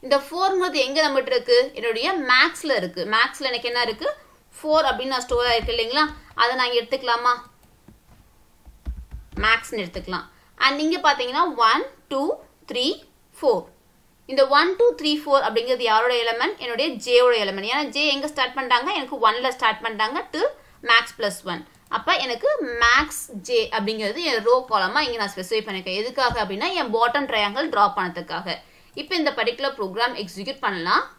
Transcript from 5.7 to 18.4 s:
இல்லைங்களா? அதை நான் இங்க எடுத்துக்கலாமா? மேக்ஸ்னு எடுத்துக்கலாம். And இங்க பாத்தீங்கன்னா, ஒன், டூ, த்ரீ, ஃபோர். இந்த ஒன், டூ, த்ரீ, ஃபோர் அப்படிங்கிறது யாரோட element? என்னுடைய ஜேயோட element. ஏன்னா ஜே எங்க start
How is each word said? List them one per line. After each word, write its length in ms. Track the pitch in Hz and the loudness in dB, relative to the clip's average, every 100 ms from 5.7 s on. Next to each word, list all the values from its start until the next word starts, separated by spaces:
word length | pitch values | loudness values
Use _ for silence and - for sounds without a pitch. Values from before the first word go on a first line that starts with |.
| 233 | -4
இல்லைங்களா? 300 | 226 269 302 - - - | -2 0 0 -2 -16 -2
அதை 200 | 240 262 | -2 0
நான் 140 | 247 | 0
இங்க 100 | 240 | 0
எடுத்துக்கலாமா? 520 | 226 262 247 233 247 240 - _ _ _ - - _ - _ _ _ _ - - - - - - - - | -2 -4 0 0 2 -2 -4 _ _ _ -20 -20 _ -20 _ _ _ _ -20 -14 -10 -10 -12 -16 -14 -4
மேக்ஸ்னு 480 | 214 226 - 226 | 0 0 -2 -8
எடுத்துக்கலாம். 420 | 180 185 180 180 - _ _ _ | -8 -10 -8 -8 -8 _ _ _
And 220 | 262 285 | 0 2
இங்க 180 | 311 349 | 0 2
பாத்தீங்கன்னா, 460 | 320 285 247 269 349 247 | 2 2 -2 0 0 4
ஒன், 280 | 226 262 523 - _ | 4 4 -2 -12 _
டூ, 140 | 269 302 571 - _ - | -4 -2 -4 -8 _ -8
த்ரீ, 140 | 247 262 - - _ _ - | -4 -2 -4 -10 _ _ -2
ஃபோர். 260 | 294 202 - _ _ _ _ _ - | 2 2 -2 _ _ _ _ _ -8
இந்த 160 | 269 269 | 2 4
ஒன், 280 | 285 339 381 | 6 4 4
டூ, 160 | 480 - | 2 2
த்ரீ, 100 | 302 294 | -2 -2
ஃபோர் 240 | 294 277 220 | 2 2 4
அப்படிங்கிறது 360 | 220 240 254 233 | -2 0 0 2
யாரோட 220 | 220 247 247 | 2 2 0
element? 340 | 233 233 285 415 | 0 -2 -2 -4
என்னுடைய 300 | 247 233 311 240 233 | -8 -2 -2 -4 2
ஜேயோட 300 | 240 247 233 | 6 6 4
element. 260 | 196 196 202 | 0 -4 -2
ஏன்னா 120 | 262 285 262 | -2 -2 -2
ஜே 120 | 302 | 0
எங்க 140 | 277 302 | 0 -4
start 300 | 294 | -2